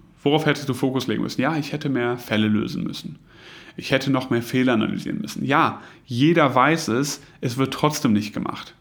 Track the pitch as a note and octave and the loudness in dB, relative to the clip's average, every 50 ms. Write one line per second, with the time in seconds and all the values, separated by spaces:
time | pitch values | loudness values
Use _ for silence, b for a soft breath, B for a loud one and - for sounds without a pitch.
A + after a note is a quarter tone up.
0 | - - _ _ - C#3+ D3 D#3 D3+ D3+ C#3+ - - C3 B2 - C#3+ C3 C3 C3 | -20 -20 _ _ 2 2 4 4 4 2 0 0 0 -4 -2 0 0 0 0 0
1 | - - G#2+ A2+ - - - - B2+ D3 E3 D3+ D3 - - D3 - D3 C3 B2 | -2 -2 -2 -2 -2 -2 -2 -2 0 0 0 -2 -2 -4 -6 -4 -2 -2 -2 0
2 | A#2+ A#2+ A#2+ A#2+ - - A2 G#2+ G#2+ G#2+ G#2+ G#2+ G#2 - - F#2 - - - - | 0 -2 -2 -4 -4 0 2 2 4 4 2 2 0 -2 -4 -4 -4 -6 -6 -8
3 | - - - B B B B B B B B B B B B - - - C#3 C3 | -10 -12 -14 B B B B B B B B B B B B -12 -4 0 0 0
4 | - C#3 C3+ C3 B2+ - A#2+ A#2 A#2 - - B2+ B2+ B2+ A#2+ G#2+ G#2+ - G2 - | 2 0 0 0 0 0 0 -2 0 0 0 0 2 2 2 2 0 0 -2 -4
5 | - - - - - - - - - B2+ C#3 D#3+ D3+ A2+ B B B B B B | -6 -6 -6 -6 -6 -8 -8 -6 -2 0 2 2 2 0 B B B B B B
6 | B - B2 A#2+ C#3 D#3+ E3+ E3+ D3+ C3 A#2+ B2+ B2+ D3 D#3+ E3 - - A2 B2 | B -6 0 2 4 4 6 6 4 4 4 4 4 4 4 2 0 0 0 0
7 | C#3+ D3 - B B B B B - B2+ A2+ C3 C3+ C3 - - - D3+ D3+ - | 0 -2 -4 B B B B B -6 -4 -2 -2 -2 -2 0 0 0 0 2 2
8 | - B2+ G#2 G2+ G#2 - - - - - - - - - - _ | 2 2 2 2 0 -2 -6 -6 -6 -6 -8 -10 -12 -16 -20 _